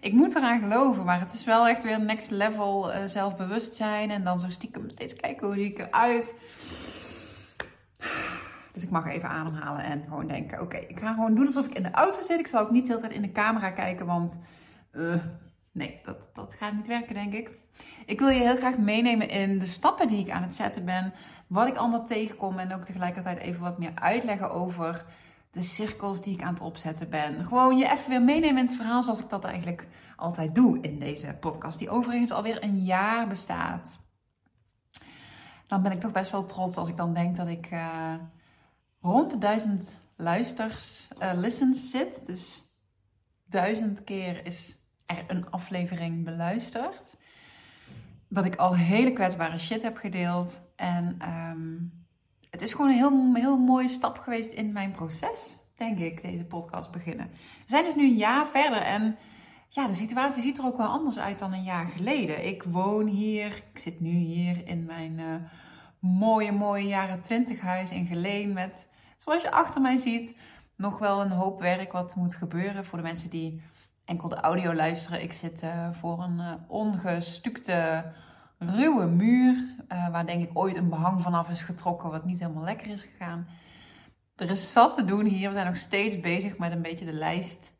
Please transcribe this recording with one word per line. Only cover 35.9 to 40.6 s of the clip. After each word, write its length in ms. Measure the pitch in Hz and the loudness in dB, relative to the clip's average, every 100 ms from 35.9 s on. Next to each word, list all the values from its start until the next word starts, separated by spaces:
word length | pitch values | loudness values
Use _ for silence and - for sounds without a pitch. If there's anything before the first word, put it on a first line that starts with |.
ik 80 | 185 | 0
toch 120 | 220 | -2
best 180 | 190 190 | -2 -2
wel 140 | 196 | -4
trots 320 | 190 - 185 180 | -6 -4 -4 -4
als 120 | 170 | -6
ik 80 | 170 | -4
dan 180 | 170 | -2
denk 220 | 170 175 175 | 0 0 0
dat 100 | 175 | -4
ik, 200 | 170 165 | -6 -8
eh, 480 | 170 165 165 160 165 170 - _ _ _ _ _ _ | -8 -6 -6 -6 -8 -10 -20 _ _ _ _ _ _
rond 300 | 175 220 330 | 2 4 4
de 80 | 269 | 0
duizend 600 | 202 220 220 196 175 - _ _ | 2 2 0 -2 -4 -14 _ _
luisters, 920 | 165 180 240 - | -2 0 -2 -4